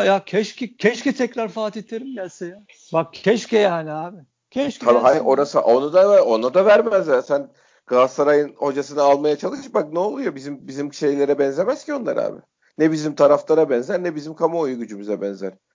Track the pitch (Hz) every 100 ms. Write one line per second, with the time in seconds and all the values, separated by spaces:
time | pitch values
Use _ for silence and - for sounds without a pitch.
0 | 196 196 - 190 208 - 240 - 208 233
1 | 285 - 240 240 220 220 214 214 214 226
2 | 269 240 180 - 175 196 208 _ _ 165
3 | 160 - 190 226 - 220 202 170 156 156
4 | 170 190 131 _ _ 254 285 - 233 120
5 | 127 151 - 135 143 - - 123 147 180
6 | 202 196 117 110 123 180 202 208 233 196
7 | 160 127 131 143 135 _ _ _ - 123
8 | 131 - 143 147 143 - 143 135 135 147
9 | 143 139 151 143 226 269 - 214 151 165
10 | 208 277 233 139 139 135 - 135 143 -
11 | 147 143 139 143 139 139 196 302 - 285
12 | 214 - - - _ _ _ - 160 156
13 | 151 147 143 143 - 160 143 120 135 180
14 | 175 151 151 160 165 170 143 120 110 101
15 | 104 98 101 98 95 92 _